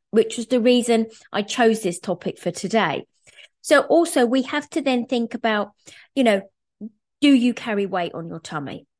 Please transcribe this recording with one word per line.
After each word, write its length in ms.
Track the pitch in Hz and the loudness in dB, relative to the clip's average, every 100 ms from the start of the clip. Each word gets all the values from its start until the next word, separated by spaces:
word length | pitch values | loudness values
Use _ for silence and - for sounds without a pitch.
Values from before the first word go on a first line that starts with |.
| _ | _
Which 260 | 214 220 - | 0 0 -4
was 100 | 226 | -2
the 140 | 254 | 2
reason 460 | 226 247 233 226 220 - _ | 4 2 2 0 0 -8 _
I 100 | - | -6
chose 400 | 208 - 233 220 | -6 2 2 2
this 160 | 185 175 | -2 -6
topic 400 | - 175 185 - | -6 -6 -6 -8
for 140 | 180 | -8
today. 540 | - 190 220 180 135 - _ _ - - _ | -6 -4 -2 0 -4 -10 _ _ -20 -20 _
So 180 | - 285 | 2 2
also 460 | 285 330 339 - 240 | 4 2 2 2 2
we 160 | 262 | 2
have 260 | 254 294 285 | 0 -6 -6
to 120 | 330 | -4
then 240 | 277 247 233 | -2 -2 -2
think 280 | 247 233 | -4 -4
about, 380 | 226 226 214 208 _ - - _ | -4 -2 -2 -4 _ -20 -20 _
you 80 | - | 0
know, 200 | 240 196 - _ _ _ 214 - _ _ | 2 2 -2 _ _ _ -18 -18 _ _
do 120 | 285 | 4
you 200 | 269 247 | 4 4
carry 320 | 240 - 202 196 | -2 -4 -4 -2
weight 280 | 180 175 | -4 -6
on 140 | - 165 | -8 -12
your 100 | 165 | -14
tummy? 480 | - 160 135 - - _ | -10 -10 -10 -12 -16 _